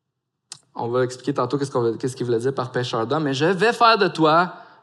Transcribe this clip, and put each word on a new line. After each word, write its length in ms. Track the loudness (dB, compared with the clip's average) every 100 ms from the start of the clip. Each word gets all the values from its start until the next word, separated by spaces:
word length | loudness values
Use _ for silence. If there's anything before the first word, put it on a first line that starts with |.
| _ _ _ _ -20 -20 _ -8
on 140 | -2
va 140 | 0
expliquer 300 | 0 -4 -6
tantôt 240 | -2 -2 -2
qu'est-ce 140 | -2
qu'on 100 | -2
veut, 160 | -2 -2
qu'est-ce 180 | -6 -4
qu'il 100 | -2
voulait 140 | -2
dire 140 | -2
par 180 | -4 -4
pêcheur 360 | -4 -4 -4 -2
d'hommes, 160 | -2
mais « 100 | -2
Je 120 | 0 0
vais 280 | 2 0
faire 240 | 4 4 4
de 100 | 2
toi 460 | 2 4 4 2 -2 -20 -8